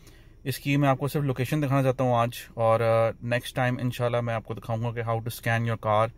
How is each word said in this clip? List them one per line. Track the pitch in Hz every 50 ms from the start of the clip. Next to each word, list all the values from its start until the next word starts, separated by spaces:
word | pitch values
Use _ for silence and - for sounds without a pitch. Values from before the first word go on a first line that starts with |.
| - - - - - - - - -
इसकी | 139 127 - - 143 143 143
मैं | 147 139
आपको | 131 131 143 135
सिर्फ | - 156 147
लोकेशन | 139 127 - 127 - 147 156
दिखाना | 147 131 135 139 131
चाहता | 135 123 - 131
हूँ | 123 123
आज, | 117 117 120 123 - - - - 113
और, | 113 113 113 113
अ, | 117 113 113 113 113 113 107 - -
नेक्स्ट | 120 120 123 - - -
टाइम | 135 127 123 127 -
इंशाल्लाह | - 127 123 - 123 120 120 120
मैं | 117 117 113
आपको | 113 - - 113
दिखाऊंगा | 107 - - 113 113 117 117
कि | 113 117
how | 113 113 117 113
to | 113 117
scan | - - - 120 117 117 117 117
your | 117 - - 110
car | 107 107 113 117 -